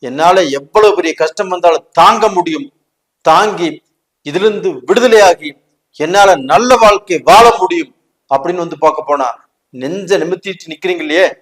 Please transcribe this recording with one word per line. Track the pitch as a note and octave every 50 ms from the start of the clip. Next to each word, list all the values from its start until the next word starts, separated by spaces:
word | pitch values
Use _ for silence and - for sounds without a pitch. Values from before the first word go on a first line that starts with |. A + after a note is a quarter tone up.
| -
என்னால | B2 B2+ C#3+ D#3+ E3+ F#3 F#3+ F3+ D3 C3+ C#3
எவ்வளவு | C#3+ _ _ G#3+ G#3+ G#3+ F#3 E3
பெரிய | E3 E3 D#3 - D#3+
கஷ்டம் | D#3 - - G#3 F#3+ F3+
வந்தாலும் | F3+ F3 F3 E3 D3+ - _ _ -
தாங்க | E3 F#3+ A3+ A3+ G#3 G#3+ G3 F3+
முடியும், | F3 E3 D#3+ D3 C#3 C#3 _ _ _ _ _ _ _ _ _ _ _
தாங்கி | E3+ D#3+ E3+ G#3 G#3+ G3+ E3+ F3 D#3+ D3 - _ _ _ _ _ _ _ _ _
இதிலிருந்து | D3 C#3+ F#3 F#3+ A3 G#3 G3 E3+ F#3+ D#3+ B2+ - C#3
விடுதலையாகி | F#3+ A#3 A#3 B3+ A3 A3 G3+ F#3 E3+ - D3+ D3+ C#3 _ _ _ _ _ _ _ _ _
என்னால | D3 D#3+ F3+ G3+ G3+ G3 F#3 D#3 C3 C3 D3
நல்ல | F#3 A#3 B3 C4 A#3 A3+
வாழ்க்கை | G#3+ G#3 F#3+ - - F3+ D3+ B2+ D#3
வாழ | E3+ G#3 A#3 A#3 A#3 -
முடியும் | F#3 E3 F3 E3+ D#3 - _ _ _ _ _ _ _ _
அப்படின்னு | C3+ C#3 C#3 E3+ F3+ F3+ E3+
வந்து | E3 E3 D3 D#3 D#3
பார்க்க | D3+ D#3 D3+ -
போனா | D3 C#3+ C3+ B2 A#2 - _ _ _ _ _ _ _ C3 B2+
நெஞ்ச | C#3 E3+ G3 G3 E3+ G3 F3+ D#3
நிமித்திட்டு | E3+ F#3 F3+ _ G3 F#3 - - D#3+ D#3
நிக்கிறீங்க | D3+ - F3+ F3+ E3+ D#3+ D3+
இல்லையே | D3 E3+ F#3+ D3+ - _